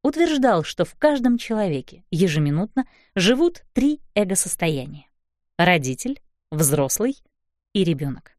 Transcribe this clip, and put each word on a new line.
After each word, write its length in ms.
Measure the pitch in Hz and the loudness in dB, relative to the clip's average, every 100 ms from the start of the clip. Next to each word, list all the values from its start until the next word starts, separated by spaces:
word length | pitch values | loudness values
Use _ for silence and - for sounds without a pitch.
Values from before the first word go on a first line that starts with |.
утверждал, 600 | 269 302 339 294 254 180 | -2 0 2 4 2 2
что 220 | 151 - 175 | -2 -4 -6
в 80 | |
каждом 420 | - 302 285 247 240 | 0 0 2 0 0
человеке 640 | - 220 196 139 - - _ | -2 -2 -2 -4 -8 -20 _
ежеминутно 760 | 165 185 151 147 151 214 - - _ _ | 0 2 2 0 0 -2 -4 -6 _ _
живут 480 | - 180 254 349 - - | 0 2 4 0 -2 -6
три 260 | - 277 302 - | 0 0 -2 -4
эго-состояния: 920 | - 196 190 175 - 170 143 131 147 _ _ _ _ _ - | -2 0 -2 -4 -4 -2 -2 -8 -14 _ _ _ _ _ 0
родитель, 640 | 175 175 131 131 240 277 _ _ _ | 2 2 0 -6 -8 -10 _ _ _
взрослый 720 | 156 151 151 135 - 240 269 _ _ _ _ _ | -2 0 2 0 -2 -4 -4 _ _ _ _ _
и 100 | 196 | -2
ребенок. 480 | 170 143 147 127 _ | 0 -2 -6 -10 _